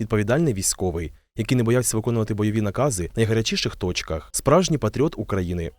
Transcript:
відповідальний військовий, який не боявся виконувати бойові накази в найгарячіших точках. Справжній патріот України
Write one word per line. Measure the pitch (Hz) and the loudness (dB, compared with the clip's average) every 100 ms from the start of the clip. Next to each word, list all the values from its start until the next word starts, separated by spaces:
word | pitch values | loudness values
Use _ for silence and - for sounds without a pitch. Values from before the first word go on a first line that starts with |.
відповідальний | 110 107 104 135 165 | -2 0 2 2 2
військовий, | 95 90 - 92 82 78 - _ - | 0 -2 -2 -2 -2 -6 -10 _ -6
який | 107 127 | 0 2
не | |
боявся | 113 123 120 110 | 4 2 2 -2
виконувати | 117 117 107 | 0 0 0
бойові | 104 107 110 | 0 0 0
накази | 104 120 143 98 82 | 0 0 0 -2 -4
в | - | 0
найгарячіших | 110 110 110 - - - | 2 2 0 -2 -4 -2
точках. | 92 87 - 80 - | -4 -4 -4 -6 -6
Справжній | - - 160 165 151 | -2 4 4 4 0
патріот | 107 117 156 - | 0 0 0 -2
України | 104 98 87 87 82 | -4 -2 -2 -4 -6